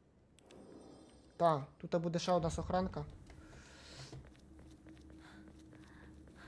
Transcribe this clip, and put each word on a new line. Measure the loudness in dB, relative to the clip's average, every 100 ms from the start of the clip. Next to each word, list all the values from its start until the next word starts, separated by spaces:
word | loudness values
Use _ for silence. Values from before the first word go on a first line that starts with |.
| -20 -20 -20 -20 -20 -18 -16 -16 -16 -16 -18 -20 -10 6
Так, | 8 8 4 -8
тут | 2 4
буде | 4 4
ще | 6
одна | 6 6
сохранка. | 2 2 4 2 0 -6 -8 -14 -16 -16 -16 -16 -16 -14 -12 -10 -12 -12 -18 -18 -18 -16 -16 -16 -16 -16 -16 -16 -16 -16 -18 -16 -16 -16 -16 -16 -16 -16 -16